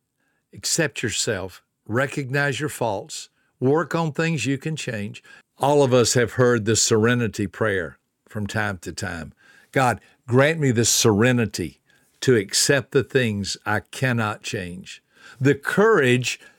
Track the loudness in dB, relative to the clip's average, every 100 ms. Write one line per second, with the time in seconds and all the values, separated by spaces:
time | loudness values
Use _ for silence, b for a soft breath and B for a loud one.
0 | _ _ _ _ _ -12 -4 -2 -2 -2
1 | -6 -4 -4 -4 -6 -14 _ _ -6 -2
2 | -2 -4 -6 -2 -2 -2 -6 -4 -4 -4
3 | -8 -14 -16 _ _ _ 0 0 0 -4
4 | -4 -2 -2 -2 -2 -4 -6 -8 -8 -8
5 | -10 -12 B B _ _ 2 4 4 4
6 | 4 2 0 2 2 4 2 0 2 4
7 | 4 2 -2 -4 -6 -4 -2 -2 -4 -10
8 | _ _ _ -10 -6 -4 -4 -6 -10 -10
9 | -10 -10 -12 -16 b b b 0 2 0
10 | b b 0 4 4 4 2 2 2 2
11 | 4 4 4 2 0 -4 -8 -10 _ b
12 | b _ 2 2 2 -2 2 0 0 -2
13 | 0 0 0 -2 -6 -8 -4 -4 -4 -6
14 | -2 -2 -2 -6 -8 -10 -10 -12 -16 -20
15 | B B B B 0 0 0 2 4 4
16 | 4 2 0 -8 B